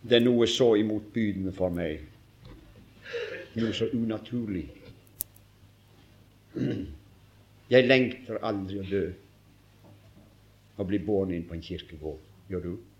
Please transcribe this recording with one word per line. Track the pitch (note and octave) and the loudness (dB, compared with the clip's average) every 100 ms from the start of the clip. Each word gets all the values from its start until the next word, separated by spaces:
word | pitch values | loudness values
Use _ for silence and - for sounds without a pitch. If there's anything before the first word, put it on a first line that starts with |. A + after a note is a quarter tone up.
Det | A#2 A#2 | 4 4
er | A#2+ | 6
noe | A#2+ A2+ | 6 4
så | - B2 G#2+ | 6 6 6
imotbydende | A2 G#2+ G#2+ A#2 G#2+ G2 F#2+ | 4 -2 -4 -2 -2 0 -4
for | F2+ F#2 | -2 -2
meg. | F2 E2 D2+ - - - - - - - - - - - - - - - A2+ | 0 -4 -4 -10 -20 -20 -20 -20 -20 -20 -20 -20 -20 -12 -10 -8 -10 -10 -4
Noe | A2+ F#2+ | -2 0
så | A2+ | -2
unaturlig. | A#2+ A2+ G#2+ - B2 A2 F#2 C#2 - - - - - - - - - - _ - - - - - - _ - C3 G#2+ - - - - - - - - - | -2 -2 -4 -6 -6 -4 -6 -6 -14 -20 -20 -20 -12 -12 -12 -20 -20 -20 _ -20 -20 -20 -20 -20 -20 _ -4 -2 -2 -6 -12 -20 -20 -20 -20 -20 -20 4
Jeg | B2+ A#2+ | 6 8
lengter | C3 A#2+ - - G#2+ | 6 4 -2 -8 -6
aldri | A2+ G2+ F#2+ G2 | -4 -4 -4 -6
å | F#2 | -2
dø | G2 F2 F2 - - - - - - - - - - - - - - _ - | -2 -2 -6 -18 -20 -20 -20 -20 -20 -20 -20 -20 -20 -20 -20 -20 -20 _ -8
og | F#2+ | -2
bli | G2+ G2 | -2 0
båren | G2+ F#2+ F2 | 0 2 -2
inn | E2 | -4
på | E2+ | -10
en | |
kirkegård. | E2 F2 - D#2+ D2+ D2+ - - - | -8 -10 -10 -10 -10 -10 -16 -20 -8
Gjør | F2+ F2 | -6 -4
du? | G2+ - | -8 -12